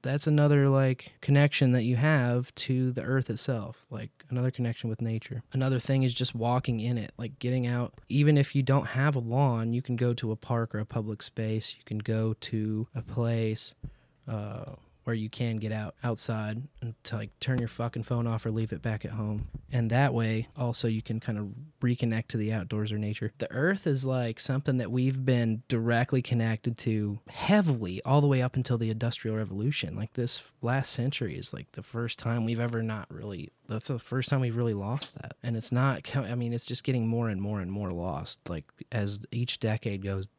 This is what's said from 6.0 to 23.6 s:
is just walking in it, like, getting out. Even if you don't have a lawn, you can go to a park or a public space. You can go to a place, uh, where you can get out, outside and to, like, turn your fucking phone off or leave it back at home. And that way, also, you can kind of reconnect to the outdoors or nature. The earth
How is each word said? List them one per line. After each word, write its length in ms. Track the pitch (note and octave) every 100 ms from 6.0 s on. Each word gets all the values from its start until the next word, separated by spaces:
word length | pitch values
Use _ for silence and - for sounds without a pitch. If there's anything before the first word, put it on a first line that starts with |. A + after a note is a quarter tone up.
is 100 | C3
just 200 | A#2 B2+
walking 460 | A#2 A#2+ B2 C3 A#2
in 180 | A2+ A#2+
it, 140 | G#2 -
like, 200 | A#2+ -
getting 300 | B2 B2+ A#2+
out. 280 | B2 B2 - -
Even 300 | C3+ D3 D3
if 180 | C#3 C#3
you 80 |
don't 240 | C3 C3+ C3+
have 260 | C3 C#3+
a 60 | C#3
lawn, 540 | A#2 B2 C#3 A#2 A2+
you 80 | A#2+
can 160 | C3 A#2+
go 160 | B2
to 180 | A#2 A2+
a 60 | A2
park 360 | - A#2 A2+
or 60 | G#2
a 60 | G#2+
public 360 | A#2 G#2+ G#2
space. 540 | - - A2 A2 - -
You 60 |
can 140 | - G#2+
go 360 | G#2+ A2 A2
to 540 | A2 - A2+ G#2+ G#2+ A#2+ A#2+
a 60 |
place, 760 | - A2 A#2 A2+ A2 A2 - - - - _ _ -
uh, 500 | A2 G#2 A2 - - _ _ -
where 100 | A#2
you 140 | A2
can 280 | - A#2+ A2
get 140 | G#2+
out, 240 | A2 G#2 -
outside 580 | B2 A2 - A2 G#2+ A2 C#3+ -
and 120 | A#2 A2+
to, 120 | - A2
like, 160 | G#2+ _
turn 180 | - B2+
your 100 | A#2
fucking 360 | - A#2 A#2+
phone 240 | A#2 A#2+ A#2
off 180 | A2+ A2+
or 60 |
leave 200 | A2 A2
it 80 | E2
back 240 | A#2 G#2+
at 80 | -
home. 360 | A2 G#2+ G#2+ - - -
And 180 | B2 A2+
that 240 | A#2+ C#3
way, 360 | B2 A2+ A2 A2+ -
also, 320 | B2 A2+ A#2
you 140 | A2
can 180 | - A2+
kind 200 | - G#2+
of 80 | G#2 A2+ D3+ _
reconnect 460 | B2 B2 A#2+ A2+ -
to 100 | A2+
the 160 | G#2+
outdoors 380 | A2 - G#2+ G#2+
or 80 | G#2+
nature. 320 | G#2 G#2+ G#2+ _
The 120 | -
earth 360 | B2